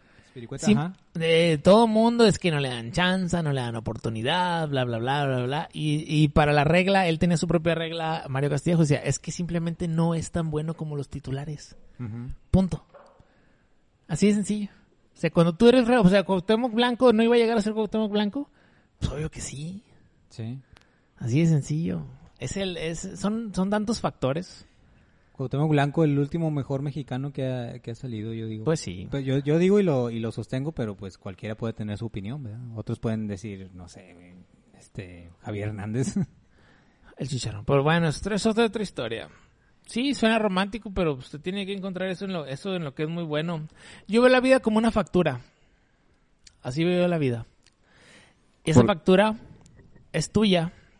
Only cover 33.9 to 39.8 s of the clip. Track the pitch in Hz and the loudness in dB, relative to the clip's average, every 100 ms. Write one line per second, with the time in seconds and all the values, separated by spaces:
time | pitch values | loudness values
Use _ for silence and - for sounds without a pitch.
33.9 | - 92 85 87 90 - _ _ - - | -20 -20 -20 -20 -20 -20 _ _ -20 -18
34.9 | - 92 87 85 - - 104 107 104 107 | -16 -16 -18 -20 -16 -10 -8 -6 -8 -6
35.9 | 117 139 202 160 - _ _ _ _ _ | -4 -4 -4 -6 -10 _ _ _ _ _
36.9 | _ - - 131 131 110 101 104 139 143 | _ -20 -12 -8 -6 -8 -8 0 2 4
37.9 | 170 165 - 202 208 220 220 233 233 196 | 2 0 -2 -4 -2 0 2 0 -2 -8
38.9 | - 117 113 76 - _ _ _ _ | -8 -8 -8 -10 -20 _ _ _ _